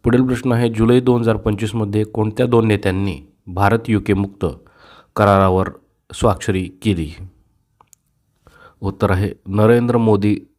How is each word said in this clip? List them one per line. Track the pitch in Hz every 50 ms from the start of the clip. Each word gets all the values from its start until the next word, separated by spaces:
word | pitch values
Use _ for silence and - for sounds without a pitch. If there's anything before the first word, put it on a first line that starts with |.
| -
पुढील | 120 117 123 131
प्रश्न | 127 127 120 - 127
आहे, | 120 117 120 117
जुलै | 113 107 113 113 120 127
दोन | 123 127 123 120
हजार | 117 113 110
पंचवीस | 104 - 113 107 98 110 104 -
मध्ये | 113 107 104 101 107 107
कोणत्या | - - 113 107 110 104 - 127
दोन | 120 120 117 110
नेत्यांनी | 110 104 98 - 98 92 95 98 98 85 73 - _ _ _ _
भारत | - 90 92 101 101 113 113 113
युके | - 110 101 90 - 101
मुक्त | 98 101 98 - _ 95 82 - - _ _ _ _ - - - - _ _ _
करारावर | - 107 101 98 95 98 95 92 92 95 - - - _ _ _ _ _ _ -
स्वाक्षरी | - - 113 95 - - - 95 92 92
केली? | 90 - _ - 110 95 82 80 76 80 - 92 92 _ _ _ _ _ _ _ _ _ _ _ _ _ _ _ _ _ _ _ _ _ _ _ _ _ _ - - _ _
उत्तर | - 95 95 - 110 98
आहे | 95 92 101 98 - _ _
नरेंद्र | 98 95 104 107 113 120 120 120 120 120
मोदी | 117 113 110 107 98 101 104 104 - - _ _